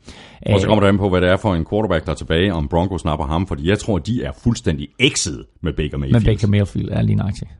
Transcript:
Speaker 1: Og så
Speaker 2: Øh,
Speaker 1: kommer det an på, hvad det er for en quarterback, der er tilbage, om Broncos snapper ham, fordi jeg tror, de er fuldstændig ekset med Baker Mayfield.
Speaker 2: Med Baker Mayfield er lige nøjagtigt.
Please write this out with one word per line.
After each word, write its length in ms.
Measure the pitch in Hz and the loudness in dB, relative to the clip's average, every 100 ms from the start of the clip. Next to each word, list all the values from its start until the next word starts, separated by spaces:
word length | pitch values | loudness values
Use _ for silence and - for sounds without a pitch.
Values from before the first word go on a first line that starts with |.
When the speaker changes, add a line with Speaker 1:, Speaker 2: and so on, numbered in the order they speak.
| - - - - - | -20 -20 -20 -8 0
Speaker 1:
Og 140 | 101 | 2
så 60 | 95 | 4
Speaker 2:
Øh, 20 | |
Speaker 1:
kommer 120 | 107 | 4
det 80 | 98 | 4
an 100 | 98 | 4
på, 100 | 98 | 2
hvad 120 | 90 | 2
det 80 | 90 | 4
er 80 | 95 | 2
for 180 | 110 | 2
en 120 | 85 80 | -2 0
quarterback, 340 | 104 107 82 | -2 0 0
der 60 | 78 | -2
er 60 | 76 | -6
tilbage, 380 | 82 82 101 | -2 0 2
om 140 | 82 73 | 0 -2
Broncos 320 | 85 92 90 | 0 0 -2
snapper 260 | 82 78 71 | -2 -4 -2
ham, 200 | 80 95 | -2 -2
fordi 220 | 71 78 | -2 0
jeg 100 | 107 | 0
tror, 200 | - 95 | 0 -2
de 240 | 76 120 | -2 -4
er 60 | 65 - | -4 -2
fuldstændig 460 | 120 117 - 73 71 - | -2 0 -2 -4 -6 0
ekset 440 | 147 - - 65 - _ | 2 2 -4 -6 -12 _
med 100 | 82 | -6
Baker 260 | 73 76 73 | -4 -4 -4
Mayfield. 220 | 69 117 | 0 2
Speaker 2:
Med 100 | 107 | 2
Baker 140 | 107 101 | 2 2
Mayfield 400 | 104 98 - - | 2 0 -4 -4
er 100 | - | -2
lige 140 | 110 104 | 0 0
nøjagtigt. 340 | 98 - - - | -2 -6 -12 -16